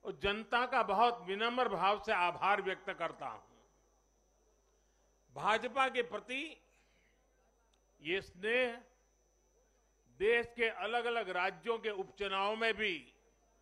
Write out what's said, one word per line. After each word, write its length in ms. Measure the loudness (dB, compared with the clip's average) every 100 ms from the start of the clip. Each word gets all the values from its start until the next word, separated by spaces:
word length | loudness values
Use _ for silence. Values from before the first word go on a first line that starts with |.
उस 160 | -10 -4
जनता 460 | -2 -2 0 0 2
का 180 | 2
बहुत 380 | 2 6 6 4
विनम्र 480 | -4 0 0 2 0
भाव 340 | 2 2 2
से 80 | 0
आभार 500 | 2 2 2 2 2
व्यक्त 280 | 2 -4 -6
करता 380 | -6 -6 -6 -10
हूं। 300 | -12 -16 -20 _ _ _ _ _ _ _ _ _ _ _ _ _ _ _ _ _
भाजपा 560 | -4 2 2 0 0 0
के 120 | 0
प्रति 600 | -4 -6 -8 -8 -8 -12 _ _ _ _ _ _ _ _ _ _ _ _ _ _
ये 200 | -4 -4
स्नेह 600 | -4 -8 -2 0 0 -4 -16 _ _ _ _ _ _ _ _ _ _ _ _ -2
देश 280 | 2 2 0 -2
के 140 | -2
अलग-अलग 600 | -2 -2 -2 0 -2 -2
राज्यों 500 | -2 -2 -4 -4 -4
के 100 | -4
उपचुनाव 680 | -6 -8 -6 -4 0 0 0
में 180 | 0
भी 400 | 0 -2 -2 -8 _ _ _ _ _